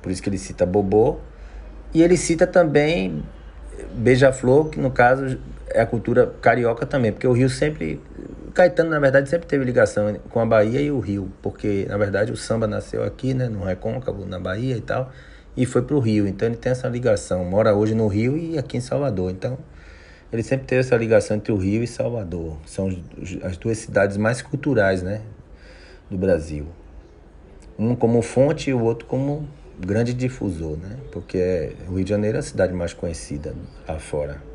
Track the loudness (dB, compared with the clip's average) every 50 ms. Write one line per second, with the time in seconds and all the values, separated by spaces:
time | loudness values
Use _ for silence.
0 | -4 -6 -6 -4 -4 -4 -4 -4 -6 -10 -2 0 0 2 2 2 2 4 4 4
1 | 4 4 2 -4 -10 -18 -18 -18 -18 -16 -16 -16 -16 -16 -16 -18 -16 -2 4 4
2 | 6 6 6 4 4 0 2 2 2 4 6 4 4 6 4 4 4 4 2 0
3 | -2 -2 -4 -6 -8 -10 -14 -16 -18 -18 -18 -16 -16 -16 -14 -14 -14 -12 -8 0
4 | 4 4 6 8 6 4 4 4 2 6 6 6 6 4 -2 -2 -2 -2 4 6
5 | 6 6 6 4 2 -4 -4 -6 -8 -14 -16 -16 -10 -2 2 2 2 2 0 -4
6 | -2 2 4 4 4 2 0 0 2 4 4 4 2 0 0 0 -4 -2 0 2
7 | 2 2 0 0 2 2 4 4 4 2 2 0 -2 -2 -2 -4 -6 -6 -6 -8
8 | -10 -14 -16 -14 -14 -14 -14 -14 -16 -6 4 6 6 6 6 4 2 4 4 4
9 | 4 4 4 4 2 2 -2 -2 -2 0 0 0 0 2 4 4 4 4 4 0
10 | 0 0 -2 -4 -8 -4 -2 0 2 4 4 4 4 4 2 0 0 0 0 -2
11 | -2 -2 -2 -4 -4 -6 -10 -8 -8 -8 -8 -4 -4 -2 -2 -2 -2 -2 0 0
12 | 0 0 2 0 0 0 -2 -8 -4 -4 -2 0 0 -2 -2 -4 -6 -6 -4 -4
13 | -4 -4 -4 -4 -4 -2 -2 0 -2 -2 -4 -4 -4 -4 -4 -4 -4 -6 -6 -4
14 | -4 -6 -6 -6 -8 -8 -8 -8 -6 -4 -4 -2 -2 -2 -4 -4 -4 -4 -4 -4
15 | -4 -6 -10 -20 -20 -20 -20 -20 -20 -14 -2 -2 -2 2 2 0 2 2 0 2
16 | 2 2 2 2 2 0 -2 -2 -2 -2 -2 -2 -2 -2 -2 -2 -2 -4 -4 0
17 | 2 2 2 2 0 -4 -4 -2 -2 0 2 2 4 4 4 4 4 2 2 2
18 | 2 2 2 2 0 2 0 -2 -4 -4 -4 -4 -6 -4 -6 -6 -4 -2 -2 -2
19 | 0 -2 -2 -2 -2 -4 -4 -4 -6 -6 -6 -6 -12 -16 -20 -20 -20 -20 -20 -20
20 | -20 -20 -20 -20 -16 -8 -4 -4 -2 -2 -2 -4 -2 0 2 2 4 4 2 2
21 | 4 6 6 4 4 4 -2 -2 0 0 0 0 2 2 2 0 0 -2 -2 -2
22 | -2 -2 -2 -4 -6 -6 -6 -6 -6 -8 -10 -12 -14 -12 -6 -4 -2 -2 -2 -6
23 | -10 -14 -14 -12 -10 -10 -8 -8 -6 -8 -8 -4 -4 -4 -4 -4 -6 -2 0 2
24 | 2 2 2 0 0 0 0 -2 -4 -6 -6 -4 -2 0 2 4 4 4 2 0
25 | -2 -4 -6 -6 -8 -12 -18 -20 -20 -20 -20 -20 -20 -20 -20 -20 -20 -20 -20 -20
26 | -14 -8 -4 0 2 4 4 2 2 -4 -8 -8 -8 -10 -12 -16 -20 -20 -20 -20
27 | -20 -20 -20 -20 -20 -20 -20 -20 -20 -20 -20 -20 -20 -20 -8 -2 0 0 0 2
28 | 2 4 4 4 2 2 4 4 4 4 4 0 -2 -2 0 2 2 0 0 -2
29 | -4 -6 -4 -2 -2 -2 -2 -4 -6 -10 -14 -18 -20 -20 -14 -10 -4 -2 0 0
30 | 0 0 -2 -2 -2 -4 -4 -4 -6 -4 -4 -4 -6 -6 -6 -8 -10 -12 -12 -12
31 | -14 -12 -12 -12 -12 -4 -2 0 0 2 0 0 -2 -4 -8 -12 -10 -6 -2 -2
32 | 0 0 0 0 0 0 -2 -2 -4 -6 0 0 0 0 0 -2 -4 -4 -6 -6
33 | -8 -6 -6 -8 -10 -10 -10 -8 -8 -10 -10 -12 -12 -14 -18 -18 -10 -10 -10 -8
34 | -8 -6 -6 -4 -4 -4 -8 -12 -14 -18